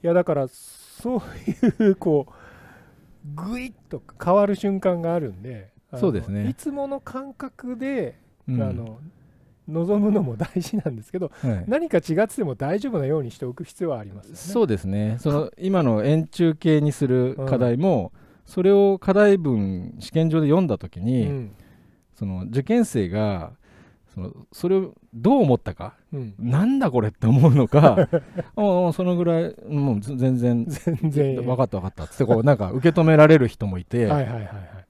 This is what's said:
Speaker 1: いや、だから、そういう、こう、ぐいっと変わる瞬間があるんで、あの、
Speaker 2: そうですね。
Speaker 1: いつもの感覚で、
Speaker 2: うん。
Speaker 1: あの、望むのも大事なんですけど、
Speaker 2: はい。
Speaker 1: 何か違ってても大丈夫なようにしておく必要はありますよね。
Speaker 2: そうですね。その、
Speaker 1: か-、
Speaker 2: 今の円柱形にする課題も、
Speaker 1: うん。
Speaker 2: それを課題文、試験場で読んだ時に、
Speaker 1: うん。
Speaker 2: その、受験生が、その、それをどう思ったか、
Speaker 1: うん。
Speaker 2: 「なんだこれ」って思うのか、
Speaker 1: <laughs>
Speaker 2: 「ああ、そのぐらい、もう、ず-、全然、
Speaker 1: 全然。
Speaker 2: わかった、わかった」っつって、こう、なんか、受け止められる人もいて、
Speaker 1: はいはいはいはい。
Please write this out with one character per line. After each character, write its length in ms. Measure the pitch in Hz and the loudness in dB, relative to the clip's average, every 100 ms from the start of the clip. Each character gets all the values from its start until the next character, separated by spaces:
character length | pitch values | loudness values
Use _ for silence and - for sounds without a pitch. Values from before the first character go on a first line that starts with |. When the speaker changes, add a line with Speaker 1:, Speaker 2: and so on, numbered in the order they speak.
Speaker 1:
い 40 | 170 | 2
や、 60 | |
だ 100 | 175 | 2
か 100 | 175 | 2
ら、 140 | 147 131 | -2 -4
そ 680 | - - - - - 233 247 | -8 -20 -20 -20 -10 -6 -6
う 40 | - - - - 247 - | -6 -10 -8 0 0 4
い 60 | 214 | 2
う、 60 | |
こ 300 | 196 180 147 - | 2 0 0 -2
う、 40 | - - - - - _ _ _ _ 147 | -16 -20 -20 -20 -20 _ _ _ _ -18
ぐ 240 | 147 185 247 | -12 -10 -10
い 80 | 254 | -12
っ 60 | - _ | -16 _
と 120 | 143 - _ | -16 -16 _
変 100 | 175 | 2
わ 120 | 196 202 | 2 2
る 80 | |
瞬 240 | 190 202 196 | 0 -2 0
間 220 | 190 175 | -2 -2
が 100 | 165 | -2
あ 60 | 170 | -2
る 120 | 135 | -4
ん 120 | 92 | -10
で、 280 | 117 113 98 _ _ | -14 -16 -18 _ _
あ 40 | 127 | -4
の、 20 | |
Speaker 2:
そ 100 | 185 | -2
う 20 | |
で 100 | 104 | -2
す 80 | 85 | -6
ね。 200 | 101 104 | -4 -4
Speaker 1:
い 60 | |
つ 160 | - 311 | -6 -8
も 160 | 285 277 | -8 -8
の 120 | 277 | -10
感 360 | - 262 277 | -12 -14 -14
覚 420 | - 262 - 247 240 | -14 -16 -14 -14 -10
で、 400 | 262 269 139 - _ _ - | -6 -6 -8 -10 _ _ -8
Speaker 2:
う 100 | 123 | -4
ん。 40 | |
Speaker 1:
あ 120 | 104 | -4
の、 260 | 90 113 113 156 _ _ _ _ _ - | -6 -12 -16 -20 _ _ _ _ _ -8
望 320 | 160 170 208 | -6 0 0
む 80 | 208 | 2
の 100 | 202 | 0
も 120 | 143 | -2
大 260 | 110 170 185 | -6 -6 -6
事 160 | - 214 | -6 -6
な 140 | 156 | -6
ん 40 | |
で 80 | 117 | -10
す 80 | 110 | -12
け 80 | 185 | -8
ど、 120 | 175 - | -8 -6
Speaker 2:
は 100 | 131 | -4
い。 120 | 101 98 | -4 -2
Speaker 1:
何 220 | 285 330 | -4 0
か 80 | 175 | -2
違 20 | |
っ 280 | - 160 220 | 0 -2 -2
て 80 | |
て 80 | - | -2
も 120 | 175 | -6
大 240 | 123 160 196 | -4 -4 -4
丈 100 | 262 | -4
夫 100 | 196 | -4
な 60 | |
よ 140 | 135 156 | -2 -4
う 40 | |
に 80 | 123 | -4
し 60 | - | -10
て 80 | |
お 80 | 127 | -12
く 100 | 123 | -10
必 200 | 120 - | -16 -8
要 80 | 170 | -6
は 80 | 123 | -6
あ 40 | |
り 80 | 101 | -10
ま 120 | 98 | -18
す 40 | - | -20
よ 40 | |
ね。 40 | - | -18
Speaker 2:
そ 260 | 170 220 | -6 0
う 40 | 185 | 0
で 100 | 101 | 0
す 80 | |
ね。 320 | 92 101 107 117 | -2 -2 -2 -2
そ 120 | 151 | -2
の、 140 | 143 | -2
Speaker 1:
か-、 60 | 139 - | -4 -6
Speaker 2:
今 260 | 185 190 | -2 2
の 200 | 139 107 | 2 2
円 220 | 123 156 | 2 0
柱 280 | 160 - 170 | -2 0 0
形 260 | 156 170 151 | 2 2 2
に 100 | 147 | 2
す 160 | - 135 | -2 0
る 300 | 127 123 135 135 | 2 0 -4 -2
課 100 | 127 | 0
題 200 | 123 120 | 2 2
も、 340 | 190 139 92 | 2 0 -2
Speaker 1:
う 40 | - | -12
ん。 60 | _ _ | _ _
Speaker 2:
そ 160 | _ - | _ 0
れ 100 | 185 | 4
を 260 | 202 196 196 | 6 4 2
課 140 | - | 2
題 240 | 196 208 196 | 4 4 4
文、 580 | 151 113 98 92 90 - | 2 0 -2 -6 -10 -16
試 120 | - | -4
験 180 | 160 165 | 0 2
場 120 | 160 | 2
で 60 | 147 | 2
読 140 | 165 | 2
ん 60 | 175 | 2
だ 100 | 101 | -4
時 220 | 90 87 | -8 -6
に、 280 | 107 233 113 | -2 0 -2
Speaker 1:
う 20 | |
ん。 200 | 139 110 - - _ _ _ _ | -4 -10 -18 -20 _ _ _ _
Speaker 2:
そ 120 | _ | _
の、 180 | 101 92 | -8 -8
受 200 | 92 120 | -4 -6
験 220 | 135 233 | 0 0
生 240 | 220 127 92 | 2 -2 -2
が、 440 | 101 107 92 76 - _ - - _ _ | -2 -2 -4 -8 -16 _ -20 -20 _ _
そ 60 | - | -14
の、 100 | 92 - - | -14 -14 -20
そ 180 | - 175 | -8 0
れ 60 | |
を 180 | 190 185 - _ | 0 -2 -12 _
ど 260 | 117 147 277 | -2 2 4
う 20 | |
思 140 | 165 | 4
っ 40 | 120 | 2
た 140 | - | -2
か、 220 | - - _ _ | -10 -14 _ _
Speaker 1:
う 60 | 143 | -12
ん。 180 | 113 98 | -12 -8
Speaker 2:
「な 280 | 120 139 | -2 2
ん 120 | 220 269 | 2 2
だ 140 | 220 | 0
こ 100 | 123 | 0
れ」 60 | 107 | -2
っ 20 | |
て 140 | - | 0
思 240 | 110 127 151 | 2 6 6
う 60 | |
の 120 | 131 117 | 6 4
か、 400 | 147 151 107 - 165 | 6 6 6 2 0
Speaker 1:
<laughs> 160 | - 180 - | -4 -10 -8
Speaker 2:
「あ 320 | - 208 180 180 | -2 0 2 0
あ、 40 | |
そ 100 | 160 | 0
の 120 | 180 | -2
ぐ 80 | 175 | 0
ら 240 | 170 165 170 | 0 0 -2
い、 80 | - - | -8 -6
も 280 | 147 139 | -2 0
う、 40 | 104 | -2
ず-、 140 | 107 131 | -4 -2
全 180 | 131 127 | 0 2
然、 280 | 123 120 117 | 2 0 -2
Speaker 1:
全 420 | 139 - 160 160 | -6 -4 -2 -2
然。 360 | 143 139 131 123 | 0 0 -2 -2
Speaker 2:
わ 100 | 127 | -2
か 60 | |
っ 40 | 127 | -2
た、 80 | 98 | -2
わ 60 | |
か 40 | 92 | -8
っ 40 | |
た」 80 | - | -10
っ 40 | 78 | -14
つ 60 | |
っ 20 | - | -4
て、 80 | |
こ 160 | 117 113 | 2 4
う、 20 | |
な 120 | 131 | 4
ん 20 | 127 | 2
か、 140 | 95 | 0
受 200 | 127 165 | 0 2
け 80 | 160 | 4
止 20 | |
め 120 | 160 156 | 6 8
ら 100 | 151 | 8
れ 120 | 156 | 8
る 80 | 120 | 4
人 180 | - | -2
も 120 | 104 92 | -6 -6
い 80 | |
て、 200 | 87 120 110 | -6 -2 0
Speaker 1:
は 120 | 147 | 0
い 40 | |
は 40 | 120 | -2
い 40 | |
は 60 | 117 | -8
い 40 | |
は 60 | 104 | -10
い。 340 | 104 90 98 | -14 -16 -20